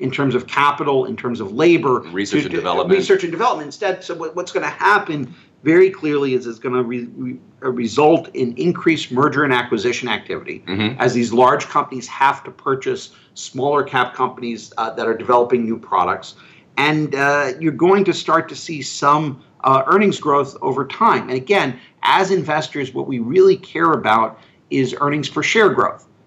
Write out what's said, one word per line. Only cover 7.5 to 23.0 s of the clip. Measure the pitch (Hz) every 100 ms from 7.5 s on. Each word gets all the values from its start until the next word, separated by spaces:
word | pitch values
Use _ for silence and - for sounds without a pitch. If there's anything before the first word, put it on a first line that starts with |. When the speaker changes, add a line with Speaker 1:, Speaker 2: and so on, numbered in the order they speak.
| _
Speaker 1:
uh, | 131
result | 123 117 120 151 165 -
in | - 123 120
increased | 170 - 165 156 -
merger | 127 - 131
and | 147
acquisition | 127 120 113 117 110 117
activity | 104 - 82 73 73 85
Speaker 2:
Mm-hmm. | 95 110 131
Speaker 1:
as | 127
these | 123 117
large | 117 127 139 -
companies | 147 139 131 113
have | - 135 139
to | -
purchase | - - 131 - 123 - - _
smaller | - - 131 139 143
cap | 131 131 123
companies, | - 127 - 120 113 - -
uh, | 113
that | - 113
are | 113
developing | - 123 120 123
new | 113 113
products. | - 95 90 95 - - - - _ -
And, | 143 156 151
uh, | 135 139 147 135 127
you're | 160
going | 135 175 202
to | 180
start | 160 - 160 160
to | -
see | - 156
some, | 127 - 143 151 156 - - _
uh, | 127 135 131
earnings | 190 202 -
growth | 151 143 135 -
over | 147 131 135
time. | - 226 160 -
And | 131
again, | 131 202 143 120 - _
as | - 156 185
investors, | 190 143 151 156 147 123
what | 131